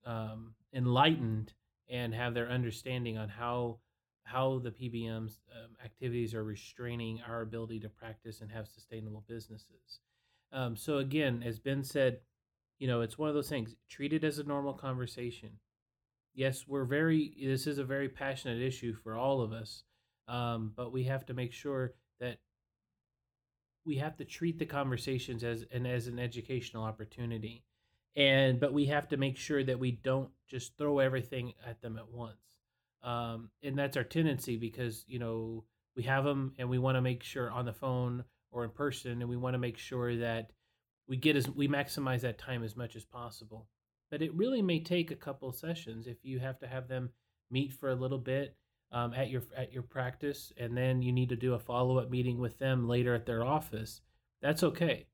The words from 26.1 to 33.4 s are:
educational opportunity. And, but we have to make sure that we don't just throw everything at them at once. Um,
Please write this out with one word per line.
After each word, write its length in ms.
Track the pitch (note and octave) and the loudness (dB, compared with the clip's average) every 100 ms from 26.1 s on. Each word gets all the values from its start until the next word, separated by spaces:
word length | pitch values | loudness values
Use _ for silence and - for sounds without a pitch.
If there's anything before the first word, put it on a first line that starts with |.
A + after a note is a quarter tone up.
| A#2+ | -4
educational 680 | B2 A#2+ A2 B2+ A#2+ A2+ | -4 -4 -4 -4 -4 -4
opportunity. 800 | A2 A2 G#2+ - A#2+ A2+ A2 A#2 _ _ _ _ _ - | -4 -6 -12 -6 -4 -4 -6 -10 _ _ _ _ _ 6
And, 440 | C#3 C3+ C3+ B2 | 8 8 8 6
but 140 | C#3+ | 4
we 140 | D3 C#3 | 4 4
have 200 | D3 C#3+ | 2 2
to 80 | C#3 | 0
make 200 | C3+ C3 | 0 0
sure 260 | - D3 | 0 2
that 160 | C3 B2+ | 2 2
we 120 | B2+ | 2
don't 380 | A#2 C3 C3 C3 _ _ | 2 2 2 0 _ _
just 300 | B2+ - _ | -10 -10 _
throw 200 | D3 C#3 | 2 6
everything 560 | C3 C3 B2+ C3 A#2+ - | 6 4 -2 -4 -6 -10
at 180 | A#2 A2+ | -14 -10
them 160 | A#2+ A2+ | -8 -10
at 120 | A2 | -10
once. 320 | A#2+ A#2 G2+ _ _ _ _ _ _ | -10 -10 -12 _ _ _ _ _ _
Um, 480 | B2 A#2+ A#2 A2+ | -4 -2 -2 -6